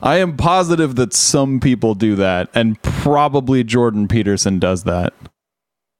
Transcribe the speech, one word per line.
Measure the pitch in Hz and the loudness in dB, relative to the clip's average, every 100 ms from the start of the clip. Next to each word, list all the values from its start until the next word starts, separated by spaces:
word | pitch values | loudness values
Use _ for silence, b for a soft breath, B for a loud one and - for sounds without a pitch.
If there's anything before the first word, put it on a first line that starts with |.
I | 131 170 | 0 0
am | 180 135 | 0 0
positive | 165 185 170 165 151 127 | 0 2 2 0 0 0
that | 120 | -2
some | - - 147 135 131 | 0 0 0 0 0
people | 135 117 113 98 | 0 0 0 0
do | 107 98 | 0 2
that, | 95 90 92 | 0 0 -2
and | 117 113 107 | 0 0 -2
probably | - - 143 143 147 139 131 131 | -6 -4 0 2 2 0 0 0
Jordan | 113 120 120 107 101 | 0 0 0 0 0
Peterson | 113 101 98 101 92 | 0 0 0 0 0
does | 92 92 | 0 -2
that. | 90 87 - - - _ _ _ _ _ _ _ | -2 -2 -4 -6 -16 _ _ _ _ _ _ _